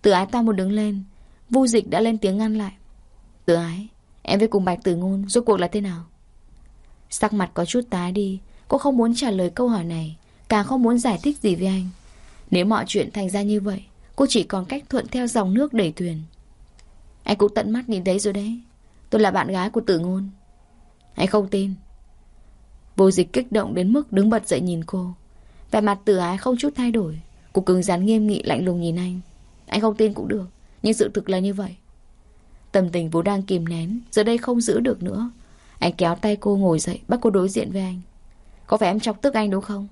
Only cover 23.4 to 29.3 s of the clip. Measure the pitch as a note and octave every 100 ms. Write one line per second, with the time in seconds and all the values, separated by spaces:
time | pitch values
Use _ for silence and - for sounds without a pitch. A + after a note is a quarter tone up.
23.4 | B3 G#3+ G3 F3+ F3+ C4 D4 G3 G#3 A3
24.4 | G#3 C#3+ F3+ E3 E3 F#3 F3+ F3+ - -
25.4 | - - - A3 G#3 G3 G#3 F#3+ F3 F#3+
26.4 | B3+ B3 C#4+ C#4+ B3 A3+ E3+ D#3 - -
27.4 | - - F#3 F#3 F#3 F3 G3 A3 G#3+ G3+
28.4 | - - F3+ F3 E3+ E3+ F3+ F3+ -